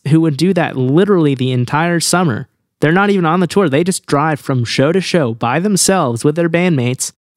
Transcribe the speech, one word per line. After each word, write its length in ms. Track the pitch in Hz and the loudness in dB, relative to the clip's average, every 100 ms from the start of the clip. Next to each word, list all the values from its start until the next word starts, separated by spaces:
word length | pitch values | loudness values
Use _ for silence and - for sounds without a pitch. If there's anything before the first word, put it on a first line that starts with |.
| 135 | 0
who 140 | 160 | 2
would 160 | 165 139 | 2 0
do 160 | 175 | 0
that 240 | 180 135 135 | 0 -2 -2
literally 580 | 127 151 202 185 147 127 | 0 2 2 2 2 0
the 160 | 131 | -2
entire 480 | 127 120 151 170 170 | -2 0 0 0 -2
summer. 480 | - 175 170 110 131 _ _ - | 0 0 0 -2 -8 _ _ -2
They're 120 | 151 | 0
not 200 | 180 202 | 2 2
even 140 | 196 165 | 0 0
on 160 | 180 | 0
the 60 | 180 | 0
tour. 220 | 196 175 | 0 2
They 140 | 180 | 2
just 240 | 180 - - | 0 -4 -2
drive 320 | 143 160 147 | 0 0 -2
from 260 | - 131 117 | -2 -2 -2
show 260 | - 139 | 0 0
to 80 | 190 | 0
show 360 | - 180 123 120 | 0 0 0 -2
by 240 | 117 147 | -2 -2
themselves 640 | 208 190 - 190 135 117 | 0 0 2 0 0 0
with 120 | 147 156 | 0 0
their 140 | 170 | 0
bandmates. 600 | 170 180 143 123 127 - - _ | 0 2 0 -2 -4 -8 -12 _